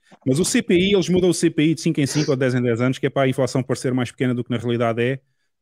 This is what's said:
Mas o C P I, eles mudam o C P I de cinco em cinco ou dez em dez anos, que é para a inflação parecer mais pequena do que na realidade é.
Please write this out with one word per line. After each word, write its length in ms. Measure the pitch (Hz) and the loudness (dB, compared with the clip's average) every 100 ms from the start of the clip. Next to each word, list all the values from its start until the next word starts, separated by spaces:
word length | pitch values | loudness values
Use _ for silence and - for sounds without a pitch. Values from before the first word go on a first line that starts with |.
| _ - | _ -6
Mas 140 | - 135 | -2 0
o 80 | 185 | 0
C 160 | 247 | 0
P 120 | - | 2
I, 200 | 175 190 | 2 4
eles 160 | 202 160 | 2 2
mudam 180 | 180 180 | 2 2
o 60 | |
C 160 | 165 165 | 2 0
P 120 | 160 | 2
I 120 | 156 | 0
de 80 | 156 | 0
cinco 180 | 170 156 | -2 0
em 60 | 139 | 0
cinco 240 | 147 147 | 0 0
ou 60 | 131 | 0
dez 180 | 131 | 0
em 80 | 123 | 0
dez 180 | 120 117 | 0 0
anos, 160 | 127 127 | 0 0
que 80 | |
é 60 | 139 | -2
para 140 | 139 | 0
a 40 | 135 | 0
inflação 340 | 127 127 135 | 0 -2 -2
parecer 300 | 127 127 135 | -2 -4 -2
mais 180 | 127 120 | -2 -4
pequena 240 | - 127 | -2 -2
do 80 | 123 | -2
que 80 | 120 | -4
na 60 | 120 | -4
realidade 460 | 120 120 117 113 | -2 0 0 0
é. 180 | 120 135 - _ _ _ | -2 -4 -10 _ _ _